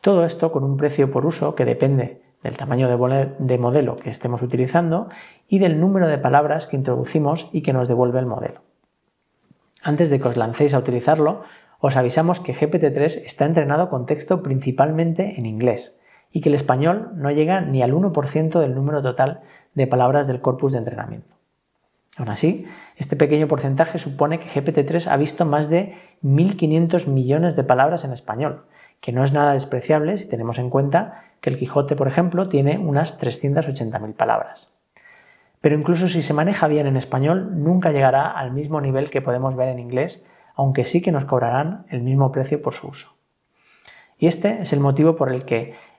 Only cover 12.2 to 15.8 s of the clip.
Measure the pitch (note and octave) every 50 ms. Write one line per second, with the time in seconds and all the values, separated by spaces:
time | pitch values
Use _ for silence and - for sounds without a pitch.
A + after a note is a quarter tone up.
12.2 | D#3+ E3+ F3 E3+ F3 - B2 - - D3+ D#3+ F3 D#3 D3 C#3 C#3 C#3+ D#3+ - -
13.2 | - - - - C#3 D3 D#3+ E3 D3+ C#3 C#3+ D#3 F3+ F3+ - C3 B2 - D3+ D3
14.2 | - - F#3 F3 - D3 C3+ C3 C3+ C3 B2+ C3+ C3+ D3+ D#3 D#3+ E3 E3 E3 E3+
15.2 | F#3+ G#3 - - A#2+ A2+ A2 G#2+ A#2+ B2 A2 G2